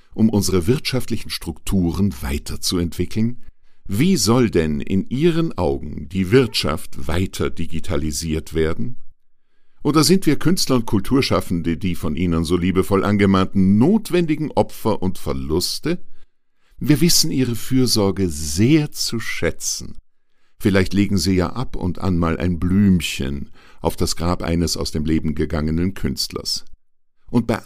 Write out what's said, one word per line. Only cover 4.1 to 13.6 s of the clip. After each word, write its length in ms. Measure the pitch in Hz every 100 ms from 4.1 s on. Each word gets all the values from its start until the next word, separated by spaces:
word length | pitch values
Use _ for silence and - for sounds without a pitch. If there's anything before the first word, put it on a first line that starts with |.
| 175
soll 320 | 107 123 113
denn 320 | 87 80 73
in 300 | - 95 -
Ihren 480 | 127 170 160 165 -
Augen 500 | 82 69 76 71 71
die 220 | 92 90
Wirtschaft 760 | 127 117 - 76 78 - - -
weiter 440 | 82 95 - 73
digitalisiert 1040 | - 82 80 - 73 78 71 82 78 -
werden? 420 | 80 78 - 123 - - - - - _ - - -
Oder 220 | - 151
sind 200 | 147 185
wir 120 | 160 139
Künstler 380 | 151 185 - 127
und 100 | 117
Kulturschaffende 920 | 107 - 135 123 92 - 87 80 82
die 180 | 92
von 220 | 85 80 76
Ihnen 280 | 90 82
so 120 | 80 87
liebevoll 480 | 90 90 92 98
angemahnten 720 | 90 104 98 95 95 101